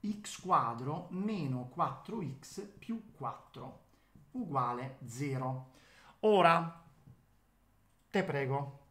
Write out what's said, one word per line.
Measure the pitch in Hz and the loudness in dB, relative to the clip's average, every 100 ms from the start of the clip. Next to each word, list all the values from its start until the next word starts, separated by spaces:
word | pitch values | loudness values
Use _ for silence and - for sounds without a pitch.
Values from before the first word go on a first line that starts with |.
x | 208 208 - - | -4 -6 -8 -10
quadro | 180 165 120 117 131 165 175 | 4 4 4 -2 -4 -4 -4
meno | 180 208 208 143 127 123 | -4 -2 -2 -2 -2 -4
quattro | 165 151 131 - 220 147 131 | 0 0 0 -8 -6 -6 -8
x | - - 202 - | -12 -12 -12 -14
più | - 226 - | -10 -10 -10
quattro | - 123 - - - 123 - _ _ _ - - | -8 -8 -8 -16 -14 -14 -16 _ _ _ -20 -12
uguale | 262 202 135 120 120 131 - | -8 -2 0 0 -2 -6 -10
zero. | 113 117 143 131 127 131 - - - - - - | -12 -6 -4 -2 -2 -4 -8 -20 -20 -20 -20 0
Ora, | 214 202 170 170 165 - - - - - _ _ _ _ _ _ _ _ _ | 6 8 8 6 2 -8 -20 -20 -20 -20 _ _ _ _ _ _ _ _ _
te | 202 | 0
prego | 185 139 135 135 143 - - | 2 0 0 -2 -4 -10 -20